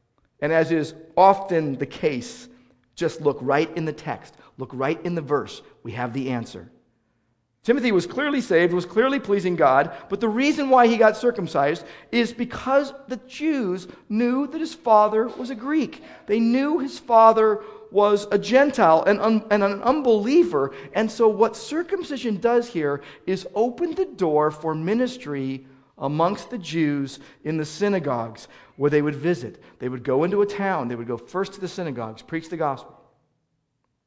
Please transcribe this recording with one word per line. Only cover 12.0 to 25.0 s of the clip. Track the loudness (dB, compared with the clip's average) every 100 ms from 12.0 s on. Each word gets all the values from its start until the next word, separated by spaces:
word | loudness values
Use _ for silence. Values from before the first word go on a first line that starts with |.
| -4
is | -2 -2
because | -2 -8 -8 0 0 0 -6 -12
the | -12 -12
Jews | -6 -2 0 -2 -4 -8 -18 -6
knew | -2 0 0 -2
that | -6
his | -8
father | -6 2 4 4 2 -2
was | -4 -10
a | -8
Greek. | -2 -2 -2 -6 -20 -14 -2
They | 0
knew | 2 2 2 0
his | -2 -8
father | 2 6 8 8 4 2 -4 -18 -4
was | 2 4 4 2
a | -2
Gentile | 2 4 4 4 6 6
and | 4 2
un-, | 2 2 2
and | 2
an | 2 0
unbeliever. | 0 2 4 2 4 4 4 2 -2 -6 -8
And | -4 -2
so | 2 2
what | 4 2 0
circumcision | -8 -6 -4 -6 -6 -6 -4 -2
does | 0 0 0
here | -2 -2 -4 -8 -12 -6
is | -6 -4
open | -2 -2 -2 -6
the | -4 -6
door | -4 0 2 2
for | -2 -6
ministry | -4 -2 -2